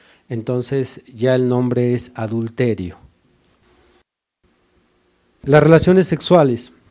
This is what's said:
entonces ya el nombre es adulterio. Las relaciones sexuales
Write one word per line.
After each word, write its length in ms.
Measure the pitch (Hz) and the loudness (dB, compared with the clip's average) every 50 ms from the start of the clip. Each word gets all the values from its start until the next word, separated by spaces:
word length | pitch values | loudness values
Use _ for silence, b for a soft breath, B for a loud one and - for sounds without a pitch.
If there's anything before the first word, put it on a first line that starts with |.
| b b b b b b | b b b b b b
entonces 720 | 131 110 107 127 123 123 120 - 139 135 127 - - - - _ 135 | -12 -10 -6 -6 -6 -6 -6 -6 -6 -6 -6 -6 -10 -14 -16 _ -10
ya 200 | 107 120 131 127 | -4 -2 0 0
el 140 | 127 127 123 | 0 0 0
nombre 460 | 123 123 127 123 120 123 123 123 123 | 0 0 -2 -2 -2 -2 0 0 -2
es 180 | 120 120 - - | -4 -6 -10 -12
adulterio. 800 | - 110 107 113 117 113 113 - - 127 117 107 - 92 87 - - _ _ _ _ _ _ _ _ _ _ _ _ _ _ _ _ _ _ _ _ _ _ _ _ _ _ _ _ _ _ _ _ _ _ _ _ _ _ _ _ _ _ _ _ _ _ _ _ | -10 -8 -6 -6 -6 -6 -6 -4 -4 -2 -2 -4 -4 -8 -12 -14 -16 _ _ _ _ _ _ _ _ _ _ _ _ _ _ _ _ _ _ _ _ _ _ _ _ _ _ _ _ _ _ _ _ _ _ _ _ _ _ _ _ _ _ _ _ _ _ _ _
Las 200 | - 135 143 151 | -2 2 4 4
relaciones 440 | 147 151 165 156 - 180 185 190 175 | 6 6 6 4 4 4 2 2 2
sexuales 680 | - 165 147 - - 180 175 147 131 117 117 - - _ _ _ _ | 0 -2 -6 0 2 4 4 4 2 0 -4 -8 -14 _ _ _ _